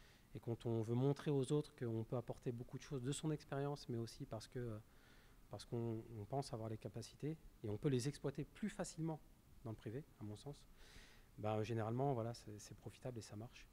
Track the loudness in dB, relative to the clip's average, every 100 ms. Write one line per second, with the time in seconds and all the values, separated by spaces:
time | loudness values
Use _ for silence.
0 | -20 -20 -12 -6 -2 0 4 4 6 6
1 | 6 6 4 4 6 4 2 -2 0 0
2 | 2 0 -2 -2 -2 -2 -2 -8 -4 -2
3 | 0 0 2 0 0 0 0 0 -2 0
4 | 0 -4 -6 -6 -4 -4 -2 -4 -8 -18
5 | -20 -20 -20 -20 -10 -10 -2 0 2 0
6 | -2 -6 -2 0 0 -2 -2 -4 -4 -6
7 | -8 -4 -2 -2 -8 -6 -2 2 4 6
8 | 4 0 -2 -2 -4 -2 -2 0 -4 0
9 | 0 -2 -6 -20 -20 -10 -6 -6 -4 -6
10 | -8 -8 -8 -6 -8 -10 -12 -18 -18 -16
11 | -16 -18 -16 -2 2 4 4 2 2 4
12 | 4 4 2 -2 -8 -10 -10 -10 -10 -8
13 | -6 -4 -6 -8 -8 -10 -16